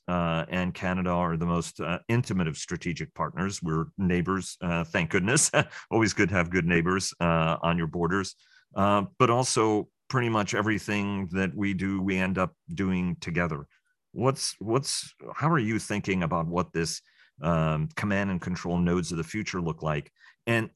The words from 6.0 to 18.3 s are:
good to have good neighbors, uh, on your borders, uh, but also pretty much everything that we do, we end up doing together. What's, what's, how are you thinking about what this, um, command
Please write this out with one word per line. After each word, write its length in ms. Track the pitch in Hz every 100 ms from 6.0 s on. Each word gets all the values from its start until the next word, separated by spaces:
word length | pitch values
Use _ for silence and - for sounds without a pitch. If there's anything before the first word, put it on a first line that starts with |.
| 107
good 160 | - 98
to 60 |
have 160 | 92 82
good 160 | 92 82
neighbors, 460 | 85 82 95 - -
uh, 360 | 85 82 80 82
on 160 | 82 85
your 100 | 80
borders, 480 | 87 85 98 92 - _ _ _ 98
uh, 280 | 101 101 95 -
but 120 | 123
also 580 | 120 131 - 110 107 90 _ -
pretty 200 | 131 120
much 260 | 110 98
everything 720 | 104 107 104 - 104 101 101 92
that 200 | 95 95
we 200 | 101 101
do, 260 | 95 95 98
we 160 | 95 95
end 220 | 92 92
up 160 | 90 _ -
doing 440 | 85 95 92 90 82
together. 460 | - 82 85 73 69 _ _ _ _
What's, 420 | - 123 135 - -
what's, 520 | 101 117 139 - - - 58
how 160 | - 151
are 80 | 165
you 220 | 107 110
thinking 420 | - 104 101 92
about 240 | 85 85 82
what 260 | 87 87
this, 300 | 82 80 - _ _ _ -
um, 460 | 80 80 80 78 78 -
command 340 | 104 98 98